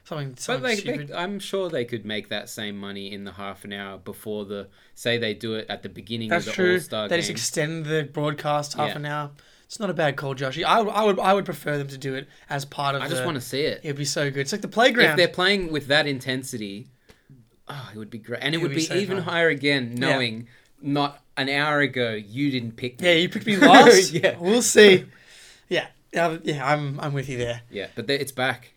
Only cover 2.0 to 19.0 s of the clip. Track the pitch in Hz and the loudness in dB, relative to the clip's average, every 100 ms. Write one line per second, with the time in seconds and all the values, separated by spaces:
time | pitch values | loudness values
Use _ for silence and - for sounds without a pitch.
2 | 104 107 104 104 101 - 104 101 98 101 | -6 -6 -6 -8 -8 -10 -8 -8 -10 -10
3 | 98 101 101 92 98 98 104 101 98 95 | -10 -12 -12 -12 -12 -12 -12 -12 -12 -12
4 | 90 101 110 104 98 101 98 _ _ - | -14 -14 -10 -8 -8 -10 -12 _ _ -8
5 | 120 117 113 104 117 110 - 101 98 - | -2 -2 -2 -4 -6 -6 -8 -10 -12 -16
6 | 95 117 110 113 110 196 180 185 - 110 | -10 -8 -2 -2 -2 0 2 2 -2 -6
7 | 104 170 160 156 - - 151 165 151 156 | -2 -2 -2 -4 -6 -4 -4 -6 -4 -4
8 | 139 151 147 151 151 147 147 - 147 151 | -4 -4 -4 -4 -2 -2 -4 -4 -4 -4
9 | 147 147 147 143 _ _ _ - 202 170 | -6 -6 -8 -12 _ _ _ -8 -4 0
10 | 151 139 143 135 135 135 165 202 208 208 | -2 -2 -6 -6 -6 -2 2 2 2 0
11 | 220 196 185 202 190 160 - 147 139 135 | 2 2 2 2 0 -6 -4 -4 -6 -8
12 | 139 131 135 - - 143 139 - 143 139 | -8 -8 -10 -18 -10 -8 -8 -4 -2 -2
13 | 139 131 127 143 123 131 147 107 156 139 | -4 -4 -4 -4 -6 -4 -2 -4 -6 -6
14 | 143 - 143 139 135 208 - 208 254 240 | -4 -2 -2 -2 -4 -6 -4 4 4 6
15 | 185 156 170 175 185 202 175 151 135 147 | 4 4 2 2 0 0 -2 -6 0 2
16 | 147 135 131 131 135 120 104 98 - _ | 2 -2 -4 -6 -6 -10 -10 -10 -16 _
17 | _ _ _ 131 110 _ - 139 117 107 | _ _ _ -20 _ _ -16 -14 -14 -14
18 | 107 117 113 120 135 165 170 143 160 175 | -14 -14 -10 -6 -2 -2 -2 -2 -2 -2